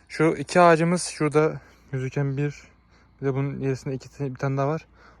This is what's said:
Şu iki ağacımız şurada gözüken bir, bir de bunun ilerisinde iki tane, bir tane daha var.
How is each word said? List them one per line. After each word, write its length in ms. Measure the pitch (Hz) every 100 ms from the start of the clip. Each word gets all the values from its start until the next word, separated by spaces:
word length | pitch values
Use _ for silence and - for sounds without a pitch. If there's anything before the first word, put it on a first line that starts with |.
| -
Şu 260 | - 156 143
iki 240 | 139 180
ağacımız 420 | 175 160 170 175
şurada 580 | - - 151 147 156 143 - _ -
gözüken 460 | 131 131 143 139 135
bir, 260 | 147 - - _ _ _ _ -
bir 40 | 135
de 80 |
bunun 260 | 135 139 127
ilerisinde 360 | 135 131 147 131
iki 140 | -
tane, 200 | - 139
bir 100 | 127
tane 180 | 139 135
daha 100 | 139
var. 180 | 160 - _ - -